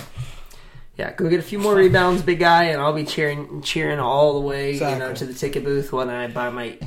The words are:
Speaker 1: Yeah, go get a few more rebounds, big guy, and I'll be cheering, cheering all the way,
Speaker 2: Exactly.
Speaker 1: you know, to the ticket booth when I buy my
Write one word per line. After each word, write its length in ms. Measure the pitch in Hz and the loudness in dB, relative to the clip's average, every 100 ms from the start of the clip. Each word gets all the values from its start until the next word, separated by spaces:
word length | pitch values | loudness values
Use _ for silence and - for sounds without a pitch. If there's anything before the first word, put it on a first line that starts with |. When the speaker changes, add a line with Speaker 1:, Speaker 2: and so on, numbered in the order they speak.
| - - 127 - - - - - - - | -8 -12 -12 -12 -18 -18 -20 -20 -16 -8
Speaker 1:
Yeah, 160 | - | -8
go 160 | - 170 | -2 0
get 120 | 175 | 0
a 20 | |
few 160 | 165 202 | -2 -2
more 160 | 208 | 2
rebounds, 480 | 196 185 185 180 180 | 6 6 6 4 2
big 160 | 180 170 | 0 2
guy, 260 | 175 170 | 6 6
and 160 | 170 147 | 4 2
I'll 120 | 147 | 0
be 100 | 151 | 0
cheering, 560 | 147 - 147 147 147 147 | -4 -2 -2 -4 -8 -10
cheering 360 | - 160 151 147 | -4 -2 -2 -2
all 360 | 123 139 147 | 0 4 4
the 60 | 143 143 | 2 -2
way, 240 | 139 139 | -4 -4
Speaker 2:
Exactly. 220 | 143 147 | -2 -2
Speaker 1:
you 40 | 131 131 | -2 -6
know, 40 | |
to 120 | 120 131 | -8 -8
the 80 | |
ticket 300 | 127 143 143 | -6 -6 -4
booth 280 | 143 139 139 | -2 -2 -2
when 160 | 131 127 | -4 -4
I 200 | 123 120 | -6 -6
buy 200 | 120 123 | -6 -6
my 280 | 120 117 - | -6 -10 -10